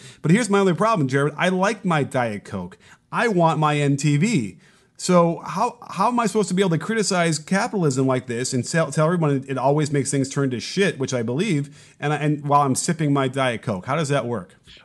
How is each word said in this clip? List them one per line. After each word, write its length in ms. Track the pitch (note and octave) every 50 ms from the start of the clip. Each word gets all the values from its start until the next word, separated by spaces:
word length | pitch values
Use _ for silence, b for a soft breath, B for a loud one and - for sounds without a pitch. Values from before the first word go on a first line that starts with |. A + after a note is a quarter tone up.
| B B B B
But 120 | B D3+
here's 180 | F3+ A#3+ B3 G3
my 80 | G3+ G3+
only 160 | G3 F#3 E3
problem, 320 | D3+ G#3 A3+ A3+ F3+ C#3
Jared. 280 | B2 C3 C#3 C#3+ D3+ D3
I 140 | D3 E3 F#3
like 340 | F#3 F#3 F#3+ G#3+ A#3+ G3+ -
my 180 | F3+ E3 D3
Diet 420 | C3 C#3 - B2+ A#2+ A2+ G#2 G2 -
Coke. 320 | - A2 F#2+ F2+ F2 - B B B B B B -
I 160 | D3 F#3 A#3 A#3
want 320 | F#3+ F3 E3 D#3+ D#3+ D#3
my 160 | D3+ D3+ D3+
M 200 | D3 D3 C#3 C#3+
T 200 | C3+ - D3+ D3
V. 420 | C#3+ F#3+ A#3 A3+ C#3 G#2+ F#2+ - b b b b b b b b -
So 400 | - - F3+ F3 E3+ E3+ E3 - -
how, 320 | - D#3 F#3+ A#3+ A#3 - - - -
how 200 | - E3+ G3+ A#3+
am 100 | B3 A#3+
I 80 | A#3
supposed 220 | F#3+ G#3+ A3 G3 -
to 60 | F#3
be 80 | F#3+
able 80 | G3+ F#3
to 80 | E3 C#3+
criticize 600 | - - A3 A3+ G3 - G3 F3+ E3+ E3 D3+ D#3
capitalism 680 | - - F#3+ G3 A#3 B3 - G3 E3 C#3+ B2 C3+ C3+ C3
like 180 | B2+ B2+ -
this 260 | - A#2 A#2 B2+ -
and 160 | C3+ B2 A#2 -
tell, 220 | - E3 E3 C#3+
tell 160 | C3 D#3 D#3
everyone 300 | D#3+ F#3 F3 D#3 D3 C#3+
it, 140 | C3+ C3+ -
it 60 | C3+
always 360 | B2+ B2 C#3 D3 D#3 D3+ D3
makes 180 | D3 C#3+ B2+ -
things 180 | C#3+ C#3 C3 C3+
turn 220 | - C#3+ C#3 C3
to 80 | B2 A2
shit, 400 | - - - F#3 G3+ E3 A#2+ B2+
which 160 | C3 - C3
I 80 | A#2+
believe, 720 | A2+ A#2 B2 D3+ G#3+ A3+ D#3+ C#3+ C#3+ D3 - - - - _ -
and 120 | C#3 D3
I, 40 | D3+
and 320 | C#3 D3+ D3+ D3+ D3 C#3+ C#3+
while 140 | C#3+ C#3+
I'm 120 | C#3+ C3+ B2+
sipping 380 | - - - D#3+ - D#3+ C#3+
my 160 | C#3 C#3 C3+ C3
Diet 340 | B2 C3+ C3 B2+ A#2 G#2
Coke? 240 | - B2+ G2+ F2+ -
How 80 | A2 C#3
does 140 | E3 D#3+ C3+
that 180 | D3+ C3+ A2+
work? 300 | A#2+ A#2+ G2 F2 - - _ B B B B